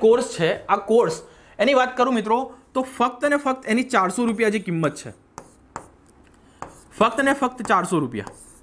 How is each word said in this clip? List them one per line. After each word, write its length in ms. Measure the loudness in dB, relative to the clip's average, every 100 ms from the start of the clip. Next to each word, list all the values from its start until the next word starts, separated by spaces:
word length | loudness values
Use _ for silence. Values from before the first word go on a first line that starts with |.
કોર્સ 300 | 4 4 2 -2
છે, 120 | -2 -2 -2
આ 40 | -2 2
કોર્સ 300 | 2 2 -2 -12 -20 -20 -2
એની 180 | 2 4
વાત 160 | 2 0
કરું 220 | 0 0
મિત્રો 200 | 0 0 -2 -10 _
તો 100 | -6
ફક્ત 460 | -6 -2 -2 0 0
ને 80 | 0
ફક્ત 320 | 0 -4 -2 -2
એની 140 | 0 0
ચારસો 300 | 0 0 -2
રૂપિયા 300 | 0 0 0
જે 60 | -2
કિંમત 320 | -2 -2 -2
છે, 100 | -12 -18 _ -20 -20 -20 _ -18 -18 _ _ _ _ _ _ _ -18 -18 -20 0
ફક્ત 300 | 0 2 0
ને 40 |
ફક્ત 340 | 0 -2 -4 0
ચારસો 300 | 0 2 -2
રૂપિયા. 320 | -2 -6 -10 -16 -20 -20